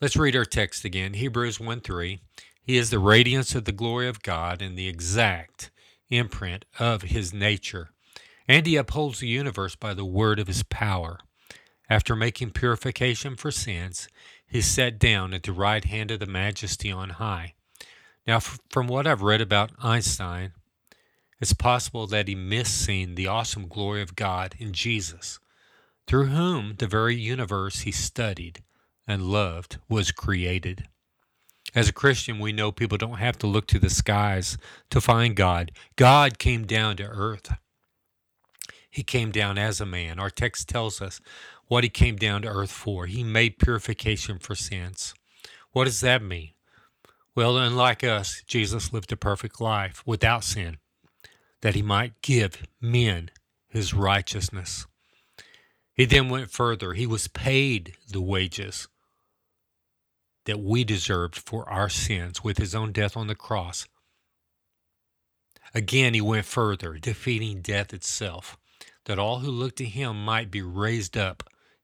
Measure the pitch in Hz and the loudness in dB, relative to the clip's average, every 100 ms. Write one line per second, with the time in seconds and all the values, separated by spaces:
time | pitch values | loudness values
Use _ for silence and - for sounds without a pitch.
0 | 143 - 151 123 107 - 101 - 104 92 | 0 4 4 4 2 0 0 -2 -6 -4
1 | 95 101 131 117 120 107 113 117 - 90 | -4 -4 -4 -2 -2 -4 -6 -8 -6 -6
2 | 87 95 - - - _ - 127 117 120 | -6 -8 -14 -20 -20 _ 2 4 4 4
3 | 98 110 123 131 127 127 107 98 117 120 | 8 10 8 4 0 -2 -4 -4 -4 -2
4 | 123 117 - 82 85 90 98 90 92 82 | -4 -6 -6 -4 -4 -6 -8 -8 -8 -6
5 | 85 101 113 87 82 _ - _ _ _ | -2 2 2 2 -8 _ -20 _ _ _
6 | _ 120 117 - 95 92 - - 120 110 | _ -2 -2 -6 -8 -8 -12 -2 0 0
7 | 92 117 92 101 101 101 - 95 82 _ | -2 -2 -2 0 0 0 -4 -12 -14 _
8 | _ - - _ - 139 160 151 123 147 | _ -20 -20 _ 4 4 6 2 2 -2
9 | 147 123 127 120 139 101 98 - 107 95 | -2 -4 -4 -2 -2 -4 -6 -6 -8 -6
10 | 98 95 107 104 98 95 - - 107 92 | -2 2 4 2 0 -2 -2 -2 -2 -2
11 | 85 - - _ _ - _ _ _ 107 | -4 -10 -18 _ _ -20 _ _ _ 2
12 | - 113 117 - 117 - 123 113 131 - | 4 2 0 -2 -6 -2 0 0 -2 -2
13 | 127 117 143 123 151 - - 90 90 90 | 0 0 -6 -8 -6 -6 -6 -6 -8 -10
14 | - _ - - _ 120 101 - 123 110 | -14 _ -20 -20 _ -2 2 2 2 4
15 | 120 104 92 92 - 90 101 107 - 107 | 4 4 0 -6 -6 0 2 2 -2 -6
16 | 107 - 98 95 101 101 101 - 104 92 | -6 -6 -6 -2 -2 -4 -8 -6 -6 -6
17 | 95 87 113 92 85 - _ _ - - | -8 -8 -6 -6 -8 -16 _ _ -20 -20
18 | _ _ - 113 - - - - 123 127 | _ _ 0 0 0 -10 -4 -2 -2 0
19 | 143 127 101 107 110 101 107 - 123 117 | 0 2 4 2 4 2 2 -2 0 2
20 | - - 90 87 92 - _ _ _ _ | 2 -4 -6 -6 -8 -12 _ _ _ _
21 | _ _ _ _ 110 - 120 123 - 117 | _ _ _ _ 0 2 4 2 0 -8
22 | 110 104 104 98 92 110 113 - - 98 | -2 -2 -2 -4 -4 -2 -2 -2 -2 -2
23 | 92 87 95 110 113 - 90 104 101 104 | -4 -4 -2 -2 -2 -6 -10 -6 -4 -4
24 | 95 90 101 90 92 - 110 92 117 110 | -6 -4 -4 -2 -6 -10 -10 -6 -4 -4
25 | 85 82 - - _ _ _ _ _ _ | -4 -10 -14 -16 _ _ _ _ _ _
26 | - 131 139 147 175 170 104 104 107 107 | 0 2 4 2 0 0 -4 -4 -2 2
27 | 113 120 110 127 110 101 95 - 104 - | 2 0 -2 -4 -2 -2 -4 -4 -6 -4
28 | - - 113 92 85 - - _ _ _ | -4 -2 -4 -4 -10 -16 -20 _ _ _
29 | - 101 92 101 98 82 90 - - 110 | -6 -4 0 0 0 -4 -10 -16 -2 0
30 | 95 - 113 95 90 92 85 92 - _ | 0 -2 -2 0 0 -2 -4 -10 -14 _
31 | _ _ _ _ _ _ - - 101 - | _ _ _ _ _ _ -4 2 2 4
32 | 139 127 - 110 107 107 107 107 117 107 | 4 4 -2 -6 -4 -2 -2 0 -2 -2
33 | 113 113 120 - 107 104 - - 95 - | -4 -2 -2 0 2 2 4 4 4 2
34 | - 104 104 95 92 - - - _ 127 | 2 4 4 0 -2 -6 -12 -20 _ 2
35 | - 113 117 101 92 87 87 - - - | 6 6 4 4 4 4 -2 -8 -16 8
36 | 127 143 143 110 139 120 110 110 107 95 | 10 10 8 4 0 0 0 0 0 -2
37 | 101 104 107 104 - - - _ _ _ | -6 -4 -4 -4 -6 -8 -8 _ _ _
38 | _ _ _ _ _ _ - - _ - | _ _ _ _ _ _ -20 -20 _ -8
39 | - 127 113 107 101 101 107 98 104 90 | -2 0 0 0 0 2 0 0 -4 -4
40 | 82 82 98 - 120 - - 120 113 - | -6 -4 -6 -2 -4 -4 -6 -4 -4 -6
41 | 98 - - - - - _ 120 120 - | -10 -12 -18 -20 -20 -20 _ 2 4 4
42 | 127 107 107 101 110 98 98 - - 98 | 4 4 2 2 -2 -2 -4 -4 -6 -6
43 | 87 110 117 110 117 - - 117 - 113 | -6 -6 0 4 4 4 4 4 -2 -4
44 | - 104 - 95 - 101 - 95 90 95 | -2 -2 -4 -10 -8 -8 -6 -6 -8 -8
45 | - - _ _ - - _ 131 131 113 | -12 -12 _ _ -20 -20 _ 0 2 2
46 | 127 123 104 87 80 _ _ _ _ _ | 4 2 2 -8 -10 _ _ _ _ _
47 | _ _ _ - 117 127 123 123 123 117 | _ _ _ 0 2 4 2 4 4 4
48 | 127 107 98 - - 123 104 110 - 117 | 2 0 -2 -8 -4 -2 0 -2 -4 -6
49 | - - 104 101 107 - 113 107 95 - | -6 -4 -2 -2 -6 -6 -2 -2 -2 -8
50 | - 113 113 117 - 110 87 82 _ _ | -4 2 4 2 0 -4 -6 -8 _ _
51 | _ _ - _ _ _ 110 104 104 101 | _ _ -20 _ _ _ 0 2 2 2
52 | 120 - - 127 101 - - _ 117 120 | 0 -6 0 2 2 -2 -16 _ 0 2
53 | 117 90 82 - _ _ _ 113 95 98 | 4 0 -4 -16 _ _ _ -4 -2 0
54 | 95 98 98 104 87 98 90 - - _ | 4 2 0 -4 -6 -6 -10 -10 -12 _
55 | _ _ _ - - - _ _ _ - | _ _ _ -20 -20 -20 _ _ _ 2
56 | 127 139 127 127 123 - 120 113 92 90 | 6 6 4 -2 -6 -2 0 0 -4 -4
57 | 120 110 - - 135 135 139 113 85 - | -4 -2 -4 -4 2 4 4 0 -4 -18
58 | _ 98 92 98 95 87 98 - - _ | _ -4 -2 0 -2 -4 -10 -10 -14 _
59 | _ _ _ _ _ _ _ _ _ _ | _ _ _ _ _ _ _ _ _ _
60 | _ _ _ _ - 107 101 117 113 104 | _ _ _ _ -6 -4 0 0 2 0
61 | - 92 87 - - 113 - 95 101 - | 0 0 0 -6 -10 -10 -6 -2 -2 0
62 | - 98 87 87 107 98 104 107 110 101 | -2 -2 -4 -6 -4 -2 -2 -2 -4 0
63 | 104 117 107 107 - 107 87 92 - _ | -2 -2 -6 -8 -4 -4 -4 -10 -12 _
64 | _ _ _ _ _ _ _ _ _ _ | _ _ _ _ _ _ _ _ _ _
65 | _ _ _ _ _ _ - 113 101 131 | _ _ _ _ _ _ -8 -4 0 4
66 | 127 113 104 110 98 - 110 98 87 80 | 4 4 2 0 0 0 0 0 -6 -8
67 | 80 104 - 117 110 98 87 101 101 95 | -6 -6 -4 -4 -4 -8 -4 -4 -4 -8
68 | - - 101 82 - - _ _ - _ | -8 -6 -6 -8 -16 -20 _ _ -20 _
69 | - 98 104 123 139 120 131 - 123 104 | -6 -2 0 -2 -4 -4 -4 -6 -8 -6
70 | 135 107 104 110 113 98 92 90 107 117 | -6 -4 -2 -2 -2 -6 -6 -2 0 -2
71 | 95 113 95 90 - _ _ _ | -4 -2 -2 -4 -16 _ _ _